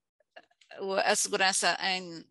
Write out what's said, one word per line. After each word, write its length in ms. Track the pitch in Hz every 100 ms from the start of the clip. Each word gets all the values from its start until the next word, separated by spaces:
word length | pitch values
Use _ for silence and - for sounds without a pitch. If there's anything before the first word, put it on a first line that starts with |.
| _ _ _ - - _ - -
o, 120 | 196
a 240 | 190 - 208
segurança 600 | 196 196 190 190 180 165
em, 440 | 185 185 180 165 -